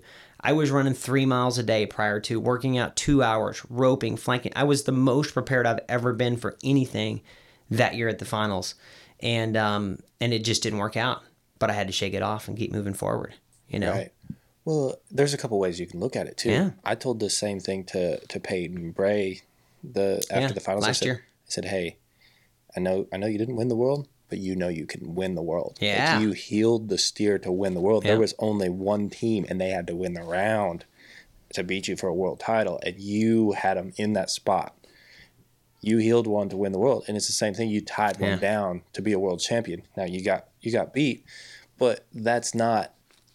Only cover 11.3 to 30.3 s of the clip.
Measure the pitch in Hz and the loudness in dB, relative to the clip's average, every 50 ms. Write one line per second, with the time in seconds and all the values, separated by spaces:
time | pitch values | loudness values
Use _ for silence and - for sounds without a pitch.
11.3 | _ _ _ _ _ - 117 110 101 104 101 95 92 - - 98 98 95 98 101 | _ _ _ _ _ -2 0 0 0 0 -2 -2 -2 -2 -2 -2 -2 0 -2 -2
12.3 | 107 107 - - 104 107 117 - - 107 104 101 98 - 98 - - 62 - - | -2 -4 -6 -8 -6 -6 -4 -4 -4 -4 -4 -4 -4 -4 -2 -2 -2 -2 -4 -8
13.3 | - - _ _ _ _ _ - - 104 101 - 98 - - - - _ - - | -12 -16 _ _ _ _ _ -6 -4 -2 0 0 0 -2 -4 -6 -12 _ -16 -16
14.3 | - - _ _ _ _ - 165 156 151 139 131 - - _ - - 131 143 143 | -16 -16 _ _ _ _ -4 -2 0 0 0 0 -2 -6 _ -4 0 2 2 2
15.3 | 143 139 - 131 113 98 98 92 87 85 87 85 - 87 92 135 - 113 90 - | 2 -2 -2 0 0 2 2 0 0 -4 -6 -8 -6 -4 -4 -2 -2 -4 -4 -6
16.3 | - - - 117 107 131 190 190 - - - - 110 113 - 135 120 110 107 98 | -6 -4 0 2 2 2 2 0 -2 -4 -4 -4 -4 -2 -2 -4 -2 -2 -2 -2
17.3 | - - - 104 101 95 87 - 98 98 92 90 - 98 90 87 78 - - - | -2 -2 -2 -2 -4 -4 -4 -4 -4 -6 -6 -4 -2 -2 0 0 -2 -4 -6 -8
18.3 | - 98 - - 107 92 87 82 90 90 85 85 82 - 98 98 104 104 101 95 | -10 -10 -6 -4 -4 -4 -4 -4 -6 -8 -8 -6 -4 0 0 2 2 2 0 -2
19.3 | 92 - - _ _ _ _ _ _ _ - 139 123 101 98 98 95 - - - | -4 -8 -14 _ _ _ _ _ _ _ -14 -6 -2 0 0 2 0 0 -2 -2
20.3 | 98 98 131 135 120 98 - - 95 101 107 107 127 - - 127 127 117 - _ | 0 0 0 0 -2 -4 -4 -2 -2 0 2 0 0 0 0 -2 -2 -4 -8 _
21.3 | _ _ _ - - - 95 92 98 95 87 85 - _ _ _ _ _ _ _ | _ _ _ -10 -8 -6 -6 -4 -4 -4 -4 -4 -8 _ _ _ _ _ _ _
22.3 | _ _ _ _ _ _ _ _ - 92 90 92 92 95 101 - - 95 98 110 | _ _ _ _ _ _ _ _ -6 -4 -2 0 0 0 -2 -4 -4 -4 -2 -2
23.3 | 107 101 113 120 127 113 117 127 117 113 120 131 139 147 143 - _ _ _ - | -2 -2 -2 -2 -2 -2 0 0 2 2 2 2 0 0 -4 -8 _ _ _ -10
24.3 | - 95 95 95 95 92 90 90 87 80 76 73 - - - 78 82 90 95 95 | -8 -6 -4 -4 -2 -2 -2 -2 -2 -4 -6 -8 -10 -10 -10 -8 -4 -4 -2 -2
25.3 | 92 85 80 85 80 87 - - - - - 104 101 101 131 156 165 127 110 107 | -2 -4 -2 -2 -2 -2 -4 -4 -6 -4 -2 0 0 2 2 2 2 2 2 0
26.3 | 92 - - - 107 104 110 113 117 113 113 107 95 87 - - - - 104 104 | 0 -2 -4 -2 0 2 4 4 4 2 0 -2 -2 0 0 -2 -2 0 2 2
27.3 | 101 95 - 92 92 90 101 98 92 87 87 98 110 107 95 104 104 113 110 101 | 2 2 0 -2 -2 0 0 0 0 2 2 4 4 4 4 4 4 4 4 2
28.3 | - - 113 107 107 104 95 90 90 92 95 98 104 104 104 98 - - - 113 | 0 0 -2 0 0 2 0 0 -2 -2 0 0 0 0 0 -4 -4 -2 -2 0
29.3 | 110 104 90 - 90 92 92 92 95 92 87 87 87 85 92 90 87 85 85 82 | 0 0 0 -2 -2 -2 -2 -2 -2 -2 -4 -4 -4 -4 -4 -4 -6 -6 -6 -4